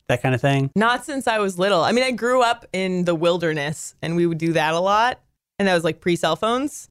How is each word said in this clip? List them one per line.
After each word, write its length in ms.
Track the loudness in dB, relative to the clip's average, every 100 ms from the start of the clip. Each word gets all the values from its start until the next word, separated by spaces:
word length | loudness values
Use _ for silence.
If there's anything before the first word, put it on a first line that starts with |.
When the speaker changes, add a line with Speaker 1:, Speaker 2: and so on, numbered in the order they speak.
| -4
Speaker 1:
that 140 | -2
kind 140 | 0 0
of 60 |
thing? 280 | 2 0 0 0
Speaker 2:
Not 300 | 0 0 -4
since 220 | -4 -2
I 120 | 0
was 180 | -2 0
little. 240 | 2 2
I 100 | 2
mean, 120 | 2
I 80 | 0
grew 320 | -2 0 2
up 220 | 2 0 -6
in 340 | -4 -2 -2 0
the 100 | 0
wilderness 800 | 2 0 -2 -2 -4 -8 -12 -10
and 140 | -4 0
we 120 | 0
would 100 | 0
do 160 | -2
that 220 | 0 0 0
a 40 |
lot. 400 | 2 2 2 -2 _ _ _ -2
And 100 | 0
that 60 |
was, 100 | 2
like, 180 | 0 -2
pre-cell 340 | -2 0 0 0
phones. 520 | -2 -2 -4 -8 -20